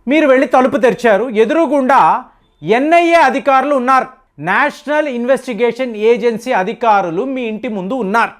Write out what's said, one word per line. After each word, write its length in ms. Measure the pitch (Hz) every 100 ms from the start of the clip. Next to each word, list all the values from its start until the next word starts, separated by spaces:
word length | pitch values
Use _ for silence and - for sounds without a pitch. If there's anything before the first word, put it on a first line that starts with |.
| -
మీరు 180 | 302 302
వెళ్ళి 200 | 262 -
తలుపు 300 | 254 254 233
తెరిచారు. 480 | 233 190 240 196
ఎదురుగుండా 1000 | 254 214 226 311 311 285 254 269 165 220 - _ _ _
ఎన్ఐఏ 500 | 147 233 302 339 339
అధికారులు 640 | 339 269 262 277 269 277
ఉన్నారు, 320 | 277 247 262 - - _ -
నేషనల్ 720 | 156 208 277 - - 302 302
ఇన్వెస్టిగేషన్ 880 | 240 240 262 254 202 240 233 254 208
ఏజెన్సీ 560 | 220 240 240 226 254
అధికారులు 720 | 220 190 226 233 202 185 165
మీ 200 | 269 262
ఇంటి 260 | 233 214 254
ముందు 260 | 208 185
ఉన్నారు. 360 | 262 190 226 214 -